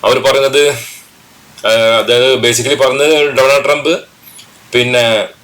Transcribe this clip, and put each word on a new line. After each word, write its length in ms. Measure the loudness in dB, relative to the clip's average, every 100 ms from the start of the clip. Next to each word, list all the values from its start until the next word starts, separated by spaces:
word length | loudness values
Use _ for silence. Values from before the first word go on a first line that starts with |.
അവർ 160 | 0 0
പറയുന്നത്, 500 | 0 0 0 0 0 -2 -12 -20 -20 _ _ -20 -20 -8 -2
ആ, 40 | 2 2 0
അതായത് 360 | 2 2 2 2
basically 400 | 0 -2 -2 0
പറയുന്നത് 540 | 0 0 0 2 0
ഡൊണാൾഡ് 360 | 0 2 2 0
ട്രംപ് 340 | -2 -2 -4 -8 _ -20 -20 -20 -20 -6
പിന്നെ 540 | -4 0 0 0 -2 -4 -12